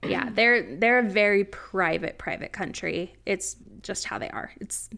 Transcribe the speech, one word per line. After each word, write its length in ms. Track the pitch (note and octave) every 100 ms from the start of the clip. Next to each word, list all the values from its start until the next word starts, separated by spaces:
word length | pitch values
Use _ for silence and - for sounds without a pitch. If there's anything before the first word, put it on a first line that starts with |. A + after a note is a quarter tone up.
yeah, 260 | - F#3 A#3
they're, 420 | G#3+ A#3 A#3+ - C3+
they're 220 | A3+ B3
a 40 |
very 400 | A3+ G3 G#3 G3+ G3
private, 720 | - - F#3+ F3 E3 E3+ -
private 340 | - - -
country. 640 | - F#3 - E3+ E3+ F3+ - -
It's 300 | F#3+ - - - -
just 220 | - G3+ -
how 120 | G#2
they 120 | -
are. 200 | - - -
It's, 300 | G#3 - -